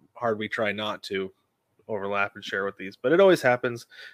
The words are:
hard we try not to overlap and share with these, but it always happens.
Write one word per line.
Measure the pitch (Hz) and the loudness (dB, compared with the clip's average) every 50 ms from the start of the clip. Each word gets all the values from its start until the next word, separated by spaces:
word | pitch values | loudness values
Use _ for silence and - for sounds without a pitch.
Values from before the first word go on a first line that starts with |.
| _ _ _ | _ _ _
hard | - 123 117 110 104 | -4 -2 -2 -2 -2
we | 107 104 | -4 -6
try | - 120 110 104 | -4 -2 -2 -2
not | 101 104 107 107 101 - | -2 -2 -4 -6 -6 -8
to | - - 101 95 95 92 - _ _ _ _ _ _ _ _ _ _ | -8 -6 -4 -4 -4 -4 -8 _ _ _ _ _ _ _ _ _ _
overlap | - 110 98 98 101 101 101 101 101 - | -8 -8 -6 -4 -4 -2 -2 -2 -2 -4
and | 104 | -12
share | 98 - 107 98 98 | -10 -6 -4 -4 -4
with | 98 - - | -4 -6 -8
these, | 98 98 - | -14 -14 -10
but | _ - 127 | _ 0 2
it | 160 180 | 6 6
always | 196 190 175 - | 8 8 6 6
happens. | - 127 123 123 - 123 120 120 - _ - - - - | 4 2 2 2 0 -4 -4 -6 -12 _ -20 -20 -20 -20